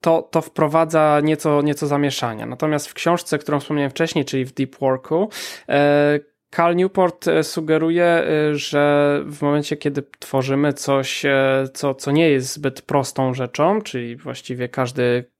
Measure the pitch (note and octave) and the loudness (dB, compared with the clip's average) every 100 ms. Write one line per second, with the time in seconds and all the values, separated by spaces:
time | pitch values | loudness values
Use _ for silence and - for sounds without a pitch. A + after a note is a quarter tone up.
0 | E3+ E3 - E3 D#3+ - D#3 D#3+ D#3+ D#3+ | 2 0 0 -4 -4 -2 2 2 2 2
1 | D3+ D3 D3+ D#3 D#3+ D3 D3 C#3+ D3 C#3+ | 4 4 2 0 2 2 0 -2 -2 0
2 | C#3+ C3 A#2+ A2 A2+ B2 D#3 D3 - - | 0 -2 -6 -6 -10 -4 -2 -2 -4 -4
3 | E3 E3+ - D3+ - D3 - D3 C#3 - | 0 0 0 -4 -2 -4 -2 -2 -2 -2
4 | E3 E3 C#3+ C3+ B2+ - C3 - C3+ C3 | -2 0 -2 -4 -4 -4 -6 -2 -2 -2
5 | - D#3+ G#3+ - - - - C#3+ C#3+ D3 | -2 -2 -2 -6 -14 -14 -2 2 4 4
6 | D3 D3 - _ _ - E3+ F3 F#3 G3 | 4 0 -4 _ _ 0 2 2 0 2
7 | F3+ F3 E3+ D#3+ D#3 - D#3 D#3 E3 E3+ | 0 0 0 0 0 -4 0 0 2 2
8 | E3+ E3+ D#3 D3+ D3+ D3 - C#3+ D3 C#3+ | 4 2 2 0 0 -2 -2 2 4 4
9 | D3 C#3+ C#3+ D3 D3 D3 D3 D3 D3+ C#3+ | 2 0 -4 -4 0 0 -2 -4 -2 -4
10 | C#3 - - C3+ C3 C#3 D3 C#3+ - C#3 | -8 -18 -4 -2 0 0 0 -2 -2 -2
11 | C3+ - C#3+ C3+ C3+ C3+ C3 - C#3+ C3+ | 0 -4 0 2 2 0 -2 -4 -4 -2
12 | - D3 E3 C#3 B2+ - C#3+ C3 - C#3+ | 0 4 4 2 0 -4 -6 -6 -2 0
13 | C3 - C3 B2+ B2 - D#3+ G#3+ G#3 B2+ | 0 -2 -2 -2 -6 0 0 0 -4 -8
14 | A#2+ A#2+ C#3 - - B2+ B2 - B2 C3 | -8 -12 -12 -12 -10 -6 -6 -4 -4 0
15 | B2 B2 A#2+ | 0 0 -4